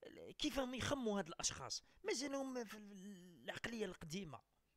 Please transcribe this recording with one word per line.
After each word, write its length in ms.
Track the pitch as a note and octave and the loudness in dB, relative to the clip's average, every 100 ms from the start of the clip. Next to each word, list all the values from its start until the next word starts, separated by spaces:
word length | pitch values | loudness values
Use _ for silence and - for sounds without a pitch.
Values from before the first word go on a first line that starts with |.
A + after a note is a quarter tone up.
| - - E2 - | -14 -10 -10 0
كيف 200 | D4 A#3+ | 2 4
هم 160 | B3+ B3+ | 2 2
يخموا 440 | - C#4+ A3 G3+ | 2 4 6 4
هاد 80 | E3+ | 2
الأشخاص. 560 | - - - B2 - - - | 2 0 0 -2 -4 -6 -6
مازالهم 600 | G4+ C4+ C#4 C#4 C4+ B3+ | 0 2 2 0 0 -2
في 140 | G#3 G#3+ | -4 -6
ال-، 680 | G3+ G3+ G3+ F#3 F3+ D3+ | -10 -10 -10 -10 -12 -10
العقلية 420 | E3 E3 A3+ A#3 F#3+ | -6 -4 0 2 0
القديمة. 560 | E3+ D#3+ F#3 E3+ A#2+ - _ _ | 0 -2 -2 -2 -8 -12 _ _